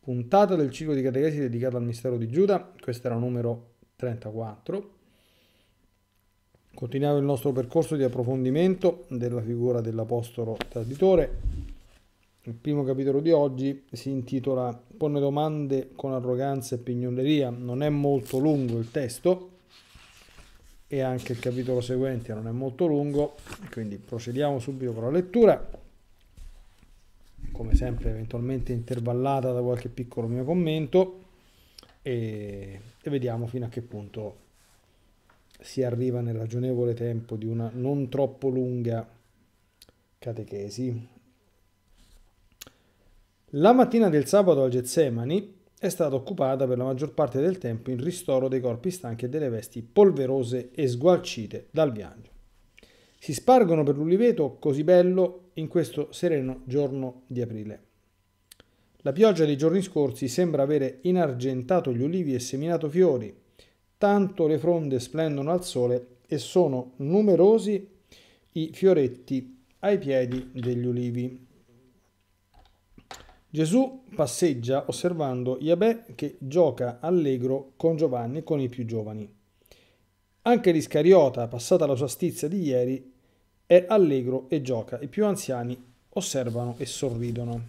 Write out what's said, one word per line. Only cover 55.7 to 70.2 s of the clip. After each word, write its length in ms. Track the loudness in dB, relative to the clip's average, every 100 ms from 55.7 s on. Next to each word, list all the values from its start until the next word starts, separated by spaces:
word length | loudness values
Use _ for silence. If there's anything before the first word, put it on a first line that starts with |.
| -2 -2 -4 -8
sereno 480 | -2 0 0 -2 -8
giorno 580 | -4 -2 -2 -2 -8 -10 _
di 140 | -6
aprile. 440 | -4 -6 -10 -14 _ _ _ _ _ _ _ -20 _ _ _ _
La 140 | -6
pioggia 340 | 4 4 6 2
dei 100 | 4
giorni 240 | 2 2
scorsi 480 | -2 0 -2 -2 -4
sembra 340 | 0 0 2
avere 360 | 2 2 0 -4
inargentato 880 | 0 2 2 0 -2 -4 0 0 0
gli 80 | -2
ulivi 320 | -2 -2 -2
e 60 | -4
seminato 500 | -4 -6 -2 -2 -2
fiori, 440 | 4 4 4 -2 -14 _ _ _ _ _ _
tanto 500 | 4 4 2 2 2
le 120 | 2
fronde 420 | 2 0 2 -2
splendono 500 | -2 -2 -2 -2 -2
al 140 | -2
sole 540 | -2 -2 0 0 -4 _ _
e 100 | -6
sono 560 | 0 2 2 2 -6 -8
numerosi 920 | 0 2 6 6 6 6 2 -4 -6 _ _ -20 _ _ _
i 180 | -6 -6
fioretti 920 | 2 4 6 4 -2 -6 -6 -6 -20 _ _
ai 180 | 0 0
piedi 520 | 2 0